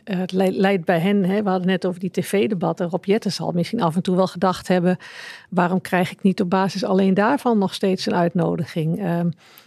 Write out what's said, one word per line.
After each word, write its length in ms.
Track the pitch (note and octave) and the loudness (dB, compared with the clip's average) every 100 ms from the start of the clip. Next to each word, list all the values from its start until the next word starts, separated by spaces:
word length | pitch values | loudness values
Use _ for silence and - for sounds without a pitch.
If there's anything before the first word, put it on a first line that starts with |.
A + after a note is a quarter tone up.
Eh, 140 | - F3+ | -6 -6
het 140 | F#3 | -2
le-, 180 | F#3 F#3 | 0 0
leidt 340 | G3 F#3+ G3 | 2 2 2
bij 140 | E3 E3+ | 0 0
hen, 260 | F#3+ G#3 | 2 2
hè, 180 | F#3 G3+ | 2 0
we 60 | G3+ | 0
hadden 200 | F#3 F3+ | 0 0
net 180 | F3+ F#3 | 0 -2
over 140 | F3 | -4
die 100 | F#3 | -6
T 140 | - - | -4 -2
V-debatten. 640 | G3+ A3+ F#3 E3+ E3+ F3 | 0 0 0 -2 -2 -2
Rob 160 | F3+ | -4
Jetten 280 | - A3 G3+ | 0 0 0
zal 200 | - D#3+ | -4 -4
misschien 300 | E3+ E3+ - | -2 -2 0
af 140 | E3+ E3+ | 0 0
en 60 | |
toe 140 | F#3+ F3+ | 0 2
wel 100 | F#3 | 0
gedacht 420 | F3 F#3+ F3 - | 2 0 0 0
hebben, 280 | F#3 F3 F3+ - - - - - | 2 2 0 -6 -18 -18 -18 -2
"Waarom 300 | F3+ F3 F#3 | 2 2 0
krijg 300 | - F#3 F3+ | 0 0 0
ik 120 | - | 0
niet 180 | G3 F#3 | 0 0
op 100 | F3+ | 0
basis 340 | F#3+ F#3+ G3 | 2 0 -2
alleen 300 | G#3 F#3+ F#3+ | 0 2 4
daarvan 440 | F#3 G#3+ C#4+ B3 A3 | 4 2 2 2 2
nog 160 | F#3+ | 0
steeds 320 | - G3 F#3+ - | 0 -2 -2 -2
een 80 | |
uitnodiging?" 880 | F3+ E3+ F3+ E3 E3+ - E3+ D#3 F#3 | 0 0 0 0 -2 -4 -4 -2 -2
Ehm, 300 | F#3 E3+ E3+ - - - | -2 -2 -2 -4 -16 -20